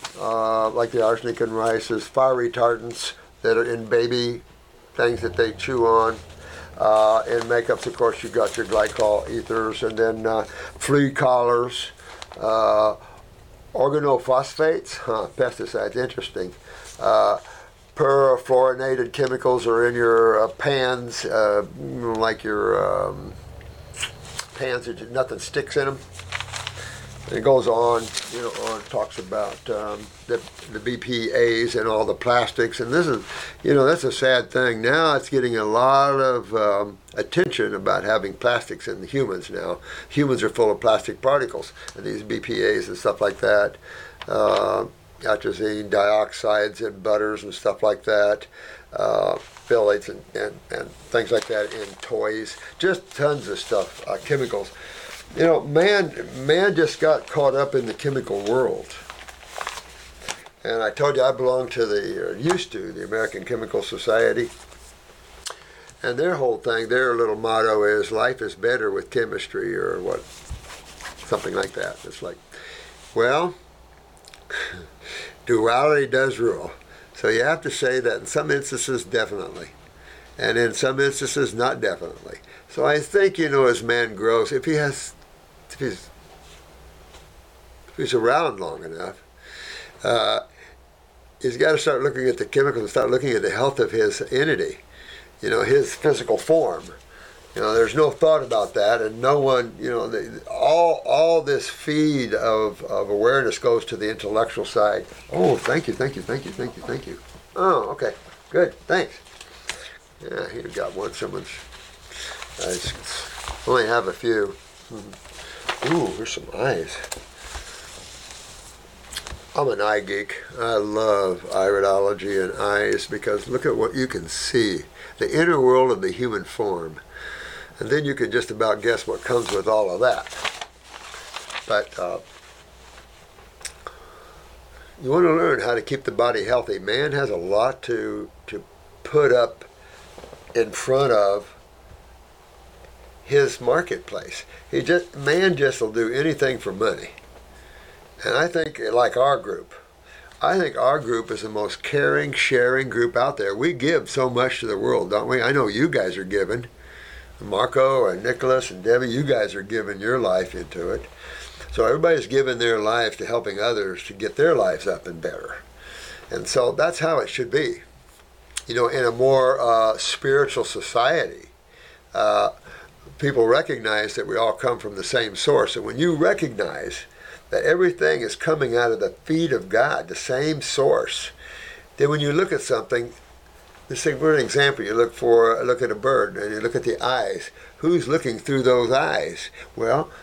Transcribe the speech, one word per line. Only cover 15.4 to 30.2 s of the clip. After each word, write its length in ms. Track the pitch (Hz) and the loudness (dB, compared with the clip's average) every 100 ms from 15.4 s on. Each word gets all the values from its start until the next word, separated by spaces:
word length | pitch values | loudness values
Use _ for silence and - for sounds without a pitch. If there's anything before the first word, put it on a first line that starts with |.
| 123 - 101 110 104 | -2 -2 -6 -4 -4
interesting. 600 | 120 127 123 - 98 92 - - - - - | -4 -4 -6 -8 -8 -8 -10 -20 -20 -18 -2
Uh, 400 | - 107 104 101 - - - - - | 2 4 4 2 -4 -20 -20 -20 -18
perfluorinated 1160 | - 147 135 135 123 - 127 131 127 131 131 120 | 0 4 6 6 4 4 4 4 2 -2 0 -2
chemicals 540 | - 131 127 131 123 117 | -2 -2 0 2 2 4
are 200 | 113 120 | 4 4
in 80 | |
your, 480 | 120 117 113 113 107 | 4 4 6 6 6
uh, 60 | 110 | 2
pans, 800 | - 147 139 127 127 120 117 - | 0 0 2 0 -2 -4 -6 -2
uh, 400 | 110 107 104 101 - | 2 4 2 0 -8
like 640 | 139 131 117 110 113 110 | -8 -4 -4 0 0 -2
your, 400 | 110 104 104 101 | -4 -2 2 2
um, 520 | 98 95 95 67 50 - - - - - - - - - - - - | 2 0 -2 -6 -12 -16 -18 -18 -18 -18 -18 -12 -12 -12 -14 -12 -12
pans 320 | - 131 123 120 | -8 -4 -4 -6
that 260 | 113 113 | -12 -6
nothing 260 | 123 127 104 | -4 -4 -6
sticks 380 | - 147 - 147 | -6 -6 -2 -2
in 100 | 135 | -2
'em. 120 | 135 - - - - - - - - - - - - - | -6 -14 -16 -10 -10 -8 -8 -10 -10 -14 -14 -16 -16 -8
It 100 | 104 | 0
goes 260 | 113 131 117 | 4 4 4
on, 340 | 113 117 117 113 - - | 2 4 2 -2 -8 -8
you 100 | 117 | -8
know, 80 | 117 120 113 | -8 -6 -6
on, 140 | 110 | -8
talks 380 | - 117 107 - | -6 -4 -4 -8
about, 500 | 92 107 98 - - | -6 -6 -6 -8 -8
um, 340 | 107 107 104 107 - | -6 -6 -10 -12 -18